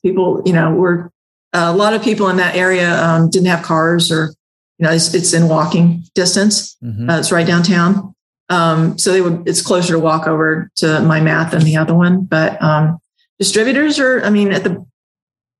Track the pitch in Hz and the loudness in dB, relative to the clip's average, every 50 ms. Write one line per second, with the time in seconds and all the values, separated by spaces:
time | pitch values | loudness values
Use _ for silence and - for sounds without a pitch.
0 | - 185 185 185 180 180 - - - 190 175 165 160 160 160 170 185 180 175 170 | -4 -2 0 0 0 0 -2 -2 0 0 2 2 2 0 0 0 0 0 0 -2
1 | 170 - - _ _ _ _ _ _ _ - 175 170 170 170 196 208 214 220 214 | -6 -12 -18 _ _ _ _ _ _ _ -4 -2 0 0 0 0 0 0 0 0
2 | 214 247 208 208 208 190 185 185 180 175 - 180 185 185 185 185 175 175 170 170 | -2 -2 0 0 0 0 0 0 0 0 0 0 0 0 2 0 0 0 0 0
3 | 170 165 165 165 165 165 165 185 180 180 175 160 - - 165 165 160 165 170 170 | 0 0 2 2 2 2 2 2 2 2 0 0 -2 -2 -2 0 0 0 0 0
4 | 165 - 165 160 156 156 - _ _ _ _ _ _ _ _ - 165 156 165 165 | 0 -2 -2 -2 -4 -4 -8 _ _ _ _ _ _ _ _ -4 -2 0 0 0
5 | 165 - - 185 170 - - 165 170 160 156 156 156 165 - 170 170 175 170 170 | 0 0 -2 -2 -2 0 0 2 2 2 2 0 0 0 2 2 2 2 2 0
6 | - - - 185 180 180 - 196 202 214 202 - - - - _ 123 117 107 107 | -6 -6 -4 -2 -2 0 0 0 0 0 0 -2 -4 -8 -14 _ -12 -10 -8 -6
7 | 117 123 170 156 - - 190 170 170 165 175 170 170 214 208 190 175 180 196 196 | -2 -2 -2 -2 -2 -2 0 0 0 2 2 2 2 2 2 2 2 2 0 0
8 | - - - _ _ _ _ _ _ - 180 175 165 165 160 160 160 170 - - | -4 -8 -14 _ _ _ _ _ _ -4 -2 0 0 0 2 0 0 0 -2 -2
9 | - 196 180 190 180 175 165 170 - - 170 - - - 202 180 175 170 165 165 | -2 0 0 2 0 0 -4 -4 -4 -4 -4 -4 -2 -2 -2 0 0 0 0 0
10 | 160 160 156 165 165 156 160 156 160 160 156 160 - - _ - 175 160 156 156 | 0 0 0 0 -2 -2 -2 0 0 0 -2 -4 -6 -8 _ -2 -2 0 0 2
11 | 151 160 156 160 156 156 156 156 165 165 - 170 160 156 156 156 160 160 165 170 | 2 2 2 2 2 2 0 0 -2 -2 0 0 0 2 2 0 0 2 2 2
12 | 175 180 180 190 190 - 160 156 160 - - - - 156 156 151 156 156 165 165 | 4 4 2 0 0 -2 0 0 0 -2 -2 -2 0 0 2 2 2 0 -2 -4
13 | _ _ _ _ _ _ _ - 196 - - 208 220 247 277 277 294 311 285 285 | _ _ _ _ _ _ _ -6 -4 -2 0 0 0 0 0 0 0 0 0 0
14 | 269 254 254 240 - 208 208 208 208 196 196 190 - 180 175 - - - _ _ | 0 0 0 0 0 0 2 2 2 0 0 -2 -2 -4 -4 -6 -10 -16 _ _
15 | _ _ _ _ _ _ _ _ _ _ _ | _ _ _ _ _ _ _ _ _ _ _